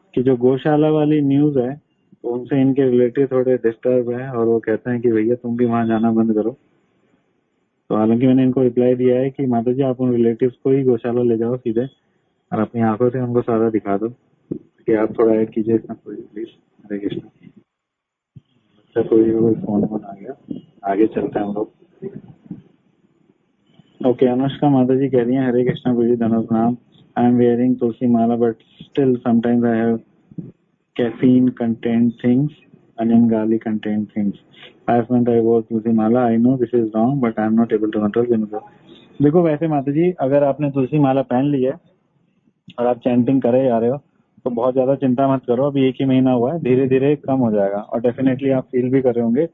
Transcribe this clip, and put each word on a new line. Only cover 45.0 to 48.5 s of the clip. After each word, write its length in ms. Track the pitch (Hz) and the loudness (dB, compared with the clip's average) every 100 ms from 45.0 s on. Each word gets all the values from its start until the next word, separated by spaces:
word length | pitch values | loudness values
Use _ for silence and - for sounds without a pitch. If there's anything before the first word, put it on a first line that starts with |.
| 131 123 135 | 0 0 0
मत 80 | 131 - | 0 -2
करो। 180 | 120 | -2
अभी 240 | 143 139 131 | 0 0 0
एक 60 | |
ही 120 | 123 135 | 0 0
महीना 260 | 131 131 | 2 2
हुआ 200 | 127 123 | 0 -2
है, 80 | 131 | -2
धीरे 280 | 123 127 135 | 0 0 2
धीरे 280 | 131 139 143 | 2 2 -2
कम 200 | - 131 | -2 -2
हो 160 | 117 | 0
जाएगा 260 | 107 98 101 | 0 -2 -4
और 220 | 110 117 | -6 -4
definitely 520 | 120 123 131 127 135 | -2 0 -2 0 -2